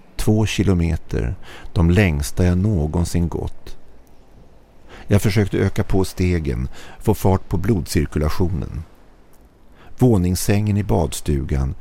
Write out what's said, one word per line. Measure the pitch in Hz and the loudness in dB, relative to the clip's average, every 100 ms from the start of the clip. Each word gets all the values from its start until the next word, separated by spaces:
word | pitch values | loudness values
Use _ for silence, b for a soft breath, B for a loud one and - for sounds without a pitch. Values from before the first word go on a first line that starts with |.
| - - | -16 -2
Två | - 107 104 | 2 2 2
kilometer, | - 98 92 82 78 - - 58 - B B B | 0 2 2 2 -2 -4 -4 -4 -6 B B B
de | - 85 | 2 4
längsta | 90 95 73 71 - | 4 4 2 -2 0
jag | 90 90 | 2 2
någonsin | 104 98 76 82 85 87 85 | 2 0 0 -2 0 0 -2
gått. | - - - - - - - - - - - - - - - - B B | -2 -8 -8 -10 -12 -12 -18 -20 -20 -20 -20 -20 -20 -20 -20 -20 B B
Jag | 104 | 2
försökte | 117 101 101 - | 4 2 2 2
öka | 98 - | 0 0
på | 104 98 | 2 2
stegen, | 92 - 90 87 71 60 64 B B B | 2 0 0 0 -2 -4 -6 B B B
få | - | -2
fart | 101 101 95 - | 2 4 2 2
på | 92 | -2
blodcirkulationen. | 95 104 - - 71 78 76 - 90 87 52 57 80 - - - - - - _ - B B B | 0 0 0 -2 0 0 0 0 0 -2 -6 -10 -14 -18 -20 -20 -20 -20 -20 _ -20 B B B
Våningssängen | 127 104 87 92 - 104 107 101 | 4 4 2 0 0 0 2 0
i | |
badstugan, | 101 107 73 - - 71 71 71 67 - | 2 0 0 -2 -2 -2 0 -2 -2 -6